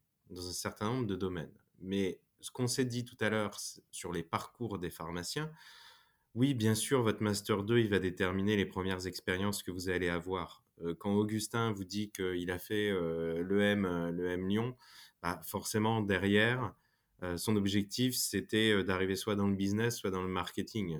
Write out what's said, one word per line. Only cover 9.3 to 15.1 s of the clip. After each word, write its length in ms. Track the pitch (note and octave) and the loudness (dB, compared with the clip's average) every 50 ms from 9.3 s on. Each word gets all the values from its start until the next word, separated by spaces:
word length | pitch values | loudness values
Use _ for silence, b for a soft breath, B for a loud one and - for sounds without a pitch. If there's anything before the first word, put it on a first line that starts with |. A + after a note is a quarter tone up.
| F#2 F#2 G2 G#2 G2+ - - | -2 0 0 0 -2 -2 -6
que 80 | - | -8
vous 180 | F2 F#2 F2+ F#2+ | -8 -4 -2 -2
allez 200 | F2+ F2 F2+ F2 | 0 0 0 0
avoir. 540 | F2 F2 E2 F2+ F#2 F#2 E2 - - - _ _ _ - | 0 -2 -2 -2 -4 -4 -4 -6 -10 -16 _ _ _ -8
Euh, 120 | E2 E2+ E2+ | -6 -6 -6
quand 200 | - - G#2 G2+ | -4 -2 0 2
Augustin 580 | G#2 G#2+ G#2 A2 G#2+ G#2 - - A#2 A#2 A2+ | 2 2 2 0 -4 -4 -2 -2 0 0 0
vous 140 | G#2 G2 F#2+ | -2 -4 -6
dit 260 | F#2 G2 G#2 G#2+ G#2 | -6 -4 -4 -6 -6
qu'il 400 | - - F#2 F#2 F#2 F2+ F2 F2+ | -4 -4 -4 -2 -2 -2 -2 -2
a 80 | F2+ F2 | -4 -4
fait, 320 | - - A2 G#2 G#2 G#2 | -4 -4 -2 0 0 0
euh, 500 | G2 F2+ E2+ E2 E2 E2 E2 E2 E2 E2 | 0 0 0 0 -2 -2 -2 -2 -2 -2
l'E 200 | F2 F#2 G2 G2+ | 0 2 4 4
M, 240 | G2+ G#2 G#2 G2+ G2 | 4 4 4 4 2
euh, 260 | F2+ F2 F2 E2+ E2+ | 0 0 0 0 -2
l'E 160 | E2+ F2 F2+ F2+ | -2 -2 -2 -2
M 200 | F2+ F2+ F#2 F#2+ | -2 -2 0 0
Lyon, 280 | G2+ G#2+ A#2 B2+ B2 - B B B B B B | 0 0 0 -2 -4 -8 B B B B B B